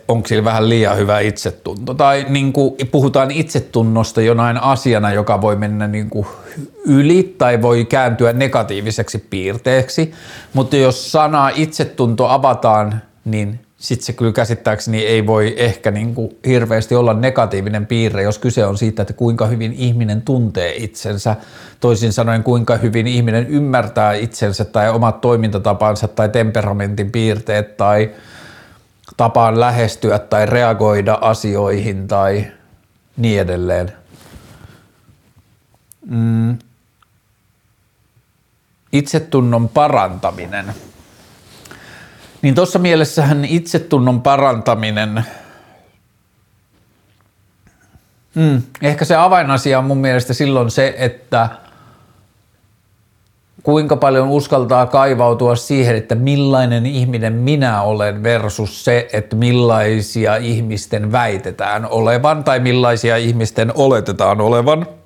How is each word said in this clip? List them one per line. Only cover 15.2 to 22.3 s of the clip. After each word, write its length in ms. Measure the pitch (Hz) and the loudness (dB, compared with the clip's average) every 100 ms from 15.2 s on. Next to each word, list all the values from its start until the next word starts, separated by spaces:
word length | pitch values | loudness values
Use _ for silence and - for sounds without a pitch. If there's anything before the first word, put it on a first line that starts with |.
| 104 | 2
voi 280 | 107 107 120 | 2 2 0
ehkä 340 | 120 - 110 | -2 0 -4
niinku 460 | 104 113 120 107 - 131 | -2 -4 -6 -8 -6 0
hirveästi 480 | 123 113 110 107 | 0 2 -2 0
olla 200 | 123 120 | 2 2
negatiivinen 720 | 107 127 - 110 98 101 107 104 | 2 0 0 0 -2 -4 -4 -2
piirre, 360 | 117 113 101 | -2 0 0
jos 160 | 101 104 | -2 -2
kyse 280 | 127 113 101 | -2 0 0
on 120 | 101 | 0
siitä, 240 | 110 107 | -2 -2
että 120 | 98 | -6
kuinka 320 | 104 117 113 110 | -4 -2 0 -2
hyvin 260 | 117 113 | -2 -6
ihminen 500 | 131 123 117 110 107 | -4 -2 0 -2 -2
tuntee 520 | 117 131 110 92 87 71 | -2 -2 -2 -2 -4 -6
itsensä. 600 | 104 - 110 101 113 104 - - - - | -10 -10 -8 -4 -2 -4 -6 -20 -20 -2
Toisin 320 | 123 107 117 | 0 2 0
sanoen, 300 | 104 113 | 0 0